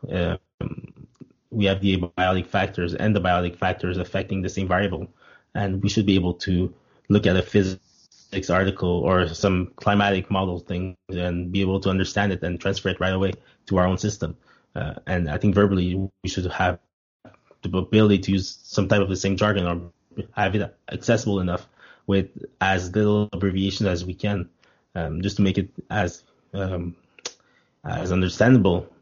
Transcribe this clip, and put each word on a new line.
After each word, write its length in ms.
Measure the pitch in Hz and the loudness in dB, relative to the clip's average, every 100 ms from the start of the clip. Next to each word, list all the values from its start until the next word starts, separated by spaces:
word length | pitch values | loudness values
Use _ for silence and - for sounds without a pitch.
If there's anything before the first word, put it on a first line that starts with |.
| - | -6
um, 920 | 92 85 85 _ - - - - - - - - _ _ | -2 -2 -4 _ -10 -10 -10 -16 -20 -20 -20 -20 _ _
we 120 | 113 98 | 0 2
have 140 | 95 | 2
the 180 | 98 92 | 2 2
abiotic 480 | 87 - 92 92 90 | 0 0 0 0 0
factors 480 | 98 95 92 87 | -2 -2 -2 -4
and 200 | 85 107 | -2 0
the 60 | 98 | 0
biotic 360 | 90 87 87 - | 2 0 0 -2
factors 420 | 92 90 90 90 | -4 -2 -4 -4
affecting 440 | 87 95 - 95 | -4 -6 -4 -4
the 60 | 90 | -4
same 200 | - 92 | -4 -2
variable. 400 | 90 101 82 85 _ _ - _ | 0 0 -4 -10 _ _ -20 _
And 280 | - 98 95 | -4 -2 0
we 60 | 98 | 0
should 180 | - 98 | 2 2
be 100 | 95 | 2
able 180 | 90 | 2
to 400 | - - 90 92 - _ _ - | -2 -2 0 0 -6 _ _ 0
look 180 | 101 101 | 2 4
at 100 | 92 | 2
a 60 | |
physics 1080 | - 104 95 92 _ _ _ - _ 95 92 | 2 2 2 -2 _ _ _ -20 _ -6 0
article 500 | 90 95 - 90 87 | 2 0 0 0 0
or 280 | 76 92 80 | 2 2 0
some 440 | 82 98 90 90 - | 0 0 0 -2 -4
climatic 540 | 107 101 101 95 - | 0 2 2 0 -2
model 280 | 98 95 90 | -2 -2 -4
thing 380 | - 90 92 90 - | -6 -6 -6 -10 -10
and 440 | 90 90 87 87 | -4 -4 -4 -2
be 80 | 95 | 0
able 200 | 95 95 | 0 0
to 100 | 95 | 0
understand 420 | 95 92 101 101 | 0 0 0 -2
it 100 | 92 | -2
and 180 | 85 85 | -4 -4
transfer 280 | 98 95 95 | -4 -2 -4
it 120 | 90 | -2
right 120 | 92 | 0
away 200 | 92 95 98 _ _ - | 0 0 -4 _ _ -2
to 120 | 95 | 2
our 80 | 90 | 2
own 120 | 92 | 2
system. 380 | 104 - 80 - _ _ _ | -2 -4 -6 -8 _ _ _
Uh, 200 | - 78 - - | -10 -8 -8 -4
and 240 | 90 80 | -2 -2
I 80 | 87 | 0
think 160 | 104 | 2
verbally 400 | 98 101 95 90 92 95 _ | 4 4 4 0 -2 -6 _
we 60 | 90 | -8
should 180 | - 90 | -4 -4
have 340 | - 90 90 _ _ _ _ - - _ _ | -2 -2 -2 _ _ _ _ -20 -20 _ _
the 160 | 92 92 | -4 -2
ability 400 | 90 107 107 98 | 2 6 6 4
to 140 | 92 | 2
use 260 | 98 90 - | 0 -2 -10
some 260 | - - 95 | -8 -2 2
type 120 | 104 | 2
of 80 | 92 | 2
the 80 | 95 | -2
same 200 | 98 95 | -2 0
jargon 300 | 104 101 87 | 0 0 -2
or 580 | 85 87 _ _ - - | -4 -8 _ _ -14 -10
have 220 | - 98 | -2 0
it 220 | 104 98 - - | 0 -4 -10 -14
accessible 500 | - - 113 110 101 | -6 0 0 0 0
enough 260 | 90 87 - _ - - - | 0 -4 -8 _ -20 -10 0
with 220 | 98 92 - - - | 0 0 -6 -14 -2
as 340 | 95 95 90 | 0 0 0
little 340 | 104 104 104 104 | 2 2 2 0
abbreviation 540 | 87 98 92 98 - 101 | -2 -2 0 -2 0 0
as 180 | 87 | -2
we 100 | 90 | -4
can, 340 | 87 104 101 85 _ _ _ _ | -4 -2 -2 -6 _ _ _ _
um, 280 | 92 80 78 | -8 -6 -4
just 140 | 98 98 | -2 2
to 60 | |
make 160 | 98 95 | 2 2
it 120 | 90 - - | -2 -6 -8
as, 340 | 104 90 - _ _ _ | -4 -4 -6 _ _ _
um, 420 | 101 92 90 87 - _ _ - - _ _ _ _ | -6 -4 -4 -6 -10 _ _ -18 -18 _ _ _ _
as 280 | - - 92 | -8 -6 -2
understandable 760 | 92 92 - 113 127 95 87 - - | 0 0 4 6 6 6 2 -2 -14